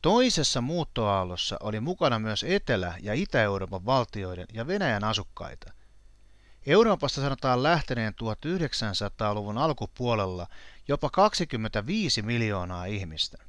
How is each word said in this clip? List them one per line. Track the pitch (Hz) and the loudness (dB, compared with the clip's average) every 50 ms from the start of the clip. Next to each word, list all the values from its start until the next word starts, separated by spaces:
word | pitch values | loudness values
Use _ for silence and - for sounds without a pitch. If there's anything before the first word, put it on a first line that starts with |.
Toisessa | - 156 202 240 254 247 - 170 143 - - 135 | 4 6 6 6 6 4 4 2 0 0 0 0
muuttoaallossa | 120 131 165 175 151 - - - 113 104 101 95 92 90 90 90 - - 101 - | -2 -2 -2 -2 -2 -2 -2 0 2 2 2 2 0 -2 -4 -6 -4 -6 -6 -6
oli | - 107 107 107 | -6 -4 -4 -2
mukana | 117 151 180 - 170 143 120 110 | -2 -4 -2 2 2 2 2 2
myös | 110 110 107 - - 147 | 0 -2 -2 -2 -2 0
Etelä- | 185 202 - - 123 98 90 87 82 87 | 0 0 2 0 0 0 0 -2 -6 -6
ja | - 104 107 | -4 -4 -2
Itä-Euroopan | 139 196 - - 135 110 104 98 98 95 87 95 95 90 | -2 -2 0 2 2 2 4 2 0 -2 -4 -6 -6 0
valtioiden | 110 131 131 120 - - 107 95 92 90 90 90 - | 2 2 2 2 0 -4 -8 -6 -6 -6 -8 -10 -10
ja | 110 110 117 | -8 -8 -6
Venäjän | 147 185 202 190 143 113 101 104 | -4 -2 -2 0 0 0 0 0
asukkaita. | 110 110 - 98 - - - 82 - - - - - - - - - - - - - - - - - - - - - - - - | 0 -2 -2 -4 -8 -12 -14 -12 -12 -14 -14 -16 -18 -18 -18 -20 -20 -20 -20 -20 -20 -20 -20 -20 -20 -20 -20 -20 -20 -20 -12 0
Euroopasta | 139 147 208 233 - 196 131 - 135 - 139 | 6 6 8 8 6 4 2 2 -2 0 0
sanotaan | 135 143 135 - - 131 127 123 | 0 0 -2 0 2 2 4 4
lähteneen | 131 151 175 156 143 - 127 120 113 110 101 | 6 4 4 4 2 0 0 0 0 -2 -2
tuhat | - 117 113 107 - - | -4 -4 -4 -4 -4 -4
yhdeksänsataaluvun | 147 180 190 165 131 - - 117 107 95 - 107 98 - - 110 104 104 107 101 101 104 117 | -4 -2 0 -2 -2 -2 -2 -4 -2 -2 -2 -4 -4 -4 -2 0 0 0 0 -2 -2 -2 0
alkupuolella | 147 160 143 - 113 - - - 123 120 117 107 98 95 92 90 87 - - - - - - - - - | 0 0 0 -2 -4 -8 -6 -4 0 0 2 2 0 0 -2 -6 -8 -10 -12 -16 -16 -16 -18 -14 -4 -2
jopa | 143 143 - 143 | -2 0 0 0
kaksikymmentäviisi | - - 196 214 - - 175 - - 117 110 107 - 107 101 123 190 220 208 151 - 117 | 4 6 4 6 4 0 -4 -2 -2 -4 -4 -2 -2 -2 -2 0 -2 0 0 0 0 0
miljoonaa | 104 113 120 117 117 107 104 95 90 90 90 90 90 | 0 -2 0 0 0 0 0 -2 -4 -4 -6 -6 -6
ihmistä. | 95 104 101 95 82 78 76 - - - - - | -4 -4 -4 -6 -6 -4 -6 -6 -6 -6 -16 -20